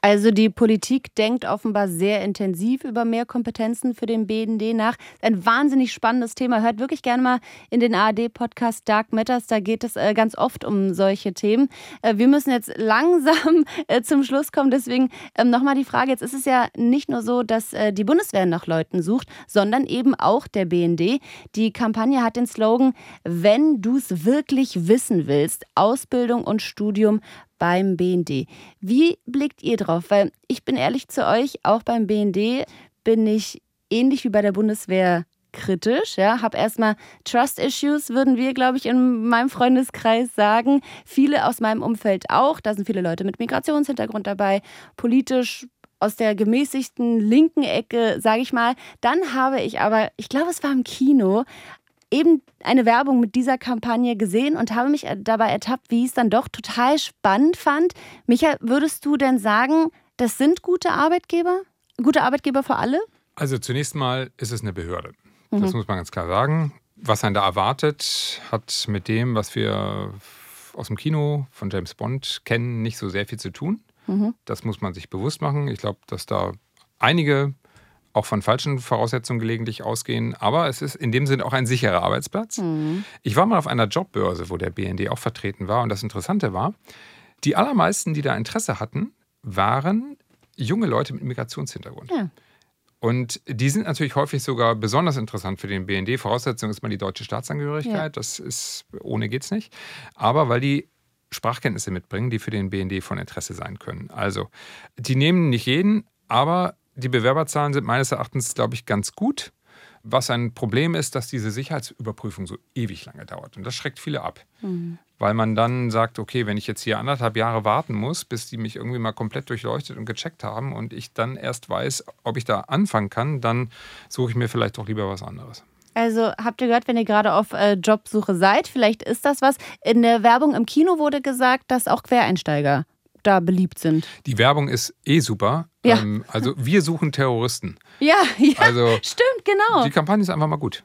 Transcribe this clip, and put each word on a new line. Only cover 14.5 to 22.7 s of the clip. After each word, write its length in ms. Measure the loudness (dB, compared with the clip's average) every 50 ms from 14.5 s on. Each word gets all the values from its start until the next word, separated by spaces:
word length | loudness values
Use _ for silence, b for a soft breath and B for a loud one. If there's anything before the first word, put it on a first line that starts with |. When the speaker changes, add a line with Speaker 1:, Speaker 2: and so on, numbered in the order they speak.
Speaker 1:
kommen. 220 | 0 2 2 4
Deswegen, 360 | 4 2 0 0 0 2 2 0 B B B B B
ähm, 140 | 2 4 4
nochmal 260 | 4 4 4 2 2
die 80 | 0 -2
Frage. 260 | 0 0 0 2 2
Jetzt 120 | 0 -2
ist 120 | -2 -8 -6
es 120 | -4 0
ja 200 | 2 2 2 2 0 _
nicht 320 | 0 2 2 2 2 0 -2
nur 140 | -4 -4
so, 220 | -2 0 0 0 0
dass, 280 | 0 -2 -2 -2 -4
äh, 200 | -4 0 0 0
die 100 | 0 0
Bundeswehr 420 | 0 2 2 2 2 0 0 0 2
nach 220 | 2 0 -2 -2
Leuten 380 | -2 -2 -2 -2 _ -2 -2 0
sucht, 240 | 0 -2 -2 -2 B B B B
sondern 400 | B 0 2 2 2 2 0 0
eben 300 | 0 -2 0 2 2 2
auch 320 | 4 2 2 2 2 0 -4
der 160 | -4 -2 -2
B 180 | 0 2 2
N 140 | 2 2 2
D. 240 | 2 2 0 0 0 B B B B B B _
Die 180 | 0 0 0
Kampagne 520 | 0 0 -2 -2 0 0 0 2 2 2 2
hat 100 | 0 0
den 140 | 0 -2 -2
Slogan, 460 | 0 0 2 2